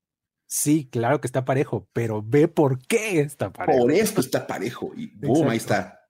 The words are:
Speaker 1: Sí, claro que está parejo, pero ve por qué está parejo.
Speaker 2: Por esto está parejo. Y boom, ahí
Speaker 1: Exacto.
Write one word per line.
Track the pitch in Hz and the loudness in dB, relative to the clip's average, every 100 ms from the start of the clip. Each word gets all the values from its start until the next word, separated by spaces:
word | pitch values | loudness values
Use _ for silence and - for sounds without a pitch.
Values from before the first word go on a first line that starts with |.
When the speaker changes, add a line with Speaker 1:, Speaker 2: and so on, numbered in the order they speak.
| _ _ _ _ - | _ _ _ _ -12
Speaker 1:
Sí, | - 143 156 135 | -6 0 0 0
claro | 123 117 143 | -2 0 0
que | 123 | 0
está | 135 | -4
parejo, | 131 135 147 110 95 | -2 0 0 -4 -6
pero | - 117 107 | -4 -2 -4
ve | 107 143 160 | 0 4 4
por | - 147 131 | 4 2 2
qué | - 226 220 175 | -2 -2 0 0
está | 143 - 104 | 0 -2 -8
parejo. | - - 135 | -4 0 2
Speaker 2:
Por | 123 | 4
esto | 160 220 - | 4 2 0
está | 131 135 - | -2 -2 -4
parejo. | 85 101 - - - | -6 -6 -8 -10 -10
Y | - | -14
boom, | - 143 139 143 | -8 0 2 2
ahí | 113 | 0
Speaker 1:
Exacto. | - 104 92 - _ | -2 -2 -4 -12 _